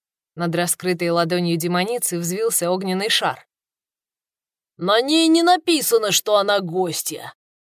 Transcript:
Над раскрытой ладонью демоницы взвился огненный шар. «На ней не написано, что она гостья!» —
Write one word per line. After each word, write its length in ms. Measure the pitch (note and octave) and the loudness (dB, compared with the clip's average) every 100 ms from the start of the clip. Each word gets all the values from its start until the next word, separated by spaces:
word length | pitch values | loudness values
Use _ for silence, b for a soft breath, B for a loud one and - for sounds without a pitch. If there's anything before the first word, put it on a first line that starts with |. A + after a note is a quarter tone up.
| _ _ _ D#3+ | _ _ _ -8
Над 200 | E3+ E3 | -4 -2
раскрытой 540 | F3 - F#3 F3 E3+ | -4 -4 -4 -2 0
ладонью 480 | E3+ E3+ F3+ F3 E3 | 0 0 0 0 -2
демоницы 600 | F3 F3 G3+ A#3+ - E3+ | 0 -2 -2 -4 -4 -4
взвился 540 | E3+ F#3+ A3+ - F3 | -6 -4 -2 -2 -2
огненный 380 | F#3 F#3+ F#3 G#3+ | -2 -2 -2 -2
шар. 360 | - F3+ A#2 _ _ _ _ _ _ _ _ _ _ _ _ _ _ | 0 -2 -6 _ _ _ _ _ _ _ _ _ _ _ _ _ _
«На 240 | F3 A3 | 0 2
ней 260 | C4+ D#4+ E4 | 4 2 4
не 160 | E4 | 4
написано, 680 | E4+ F4+ F4 D4+ - A3+ G#3 | 4 4 2 0 2 0 2
что 260 | - G#3+ G#3 | -2 2 2
она 240 | G3+ G3+ | 4 0
гостья!» — 720 | F3 F3+ F3 - - D#3 - - _ _ _ | 0 -2 -2 -4 -8 -10 -14 -18 _ _ _